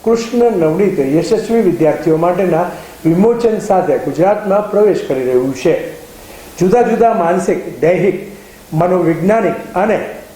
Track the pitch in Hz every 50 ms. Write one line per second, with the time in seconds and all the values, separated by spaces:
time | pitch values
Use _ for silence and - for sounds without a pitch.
0 | - 220 233 226 226 - 247 240 240 240 214 180 160 156 160 185 208 190 - -
1 | 135 135 143 165 165 - 220 202 220 - 226 233 208 180 160 - 160 151 147 -
2 | - 165 156 156 170 175 180 180 196 180 160 160 180 175 - - - - - -
3 | - 160 165 185 202 233 240 233 - 226 214 196 185 - 196 185 - 147 135 120
4 | - 147 127 143 175 196 208 208 208 196 196 208 208 - - 202 214 208 165 139
5 | - - 139 131 127 123 127 127 127 139 131 - - 175 139 117 - - - -
6 | - - - - - - - - - - - - 175 185 214 247 226 196 226 226
7 | 233 226 - 190 170 165 180 190 185 - 170 - - - - - 147 160 185 165
8 | 175 202 - - - - - - - - - - - - 156 156 170 180 185 180
9 | 170 160 160 147 165 190 214 226 202 165 131 - - - - 175 196 220 202 151
10 | - - - - - - -